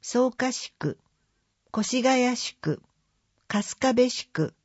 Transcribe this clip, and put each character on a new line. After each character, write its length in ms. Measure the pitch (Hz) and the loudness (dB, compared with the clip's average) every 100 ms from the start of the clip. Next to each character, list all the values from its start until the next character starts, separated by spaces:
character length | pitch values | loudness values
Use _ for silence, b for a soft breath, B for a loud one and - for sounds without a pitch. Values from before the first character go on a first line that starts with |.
草 300 | - 240 254 | -2 2 2
加 220 | - 254 | 2 -4
宿、 480 | 247 - _ 151 - _ _ _ _ _ _ _ 208 | -4 -10 _ -8 -8 _ _ _ _ _ _ _ -4
越 280 | 214 254 | -2 2
谷 320 | 247 262 247 240 | 4 4 2 0
宿、 460 | - - - 151 _ _ _ _ _ _ _ | -6 -6 -6 -6 _ _ _ _ _ _ _
春 180 | 208 202 - | -4 -4 -2
日 140 | 262 | 0
部 140 | 240 247 | 4 2
宿 460 | - - - 156 _ | 0 -10 -4 -4 _